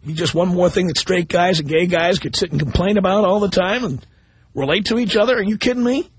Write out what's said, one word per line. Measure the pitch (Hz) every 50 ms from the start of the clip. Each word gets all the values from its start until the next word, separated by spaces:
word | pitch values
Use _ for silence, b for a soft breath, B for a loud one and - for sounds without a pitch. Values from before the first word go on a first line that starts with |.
| - 143
Be | 160
just | 160 170 - -
one | 160 175 185
more | 180 180 175 180
thing | - 202 185 180
that | 151 -
straight | - - 190 180 175 -
guys | - 175 175 180 190 160
and | 151 139
gay | 151 160 180
guys | 175 175 170 165 175 196 -
could | - 139 -
sit | - 202 175
and | - 143
complain | 151 135 - - 175 196 208 208
about | 190 185 190 208 208
all | 180 185 214
the | 202 202
time | - - 180 185 208 247 247
and | 190 135 127 - b b b b b b b b b b
relate | - 135 135 156 202 208
to | - 226 233
each | 247 202 -
other. | - 208 247 254
Are | 240 196
you | 202 214 208
kidding | - 247 247 247 240
me? | 240 254 277 359 - _